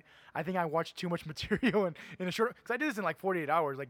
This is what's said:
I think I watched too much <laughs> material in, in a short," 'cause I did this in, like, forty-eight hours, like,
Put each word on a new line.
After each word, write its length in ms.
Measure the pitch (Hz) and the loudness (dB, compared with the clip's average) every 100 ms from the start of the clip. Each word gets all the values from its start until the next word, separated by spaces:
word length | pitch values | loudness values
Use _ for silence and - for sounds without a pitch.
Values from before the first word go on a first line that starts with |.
| - - - | -6 -20 -8
I 80 | - | -4
think 160 | 160 185 | -2 0
I 80 | 170 | 2
watched 320 | 160 165 - | 0 -2 -4
too 100 | 180 | -2
much 160 | 170 160 | -2 -4
<laughs> 60 | |
material 540 | 147 - 202 240 202 185 | -10 -2 2 4 4 2
in, 100 | - - - | -2 -12 -6
in 100 | 185 | -4
a 20 | |
short," 240 | 170 226 - | 0 0 -2
'cause 80 | - | -4
I 20 | 247 | -2
did 140 | 302 | 0
this 80 | 214 | 0
in, 60 | |
like, 140 | 175 160 | -2 0
forty-eight 300 | 190 180 143 | 0 0 2
hours, 300 | 165 147 135 | 2 2 -2
like, 100 | 139 | -8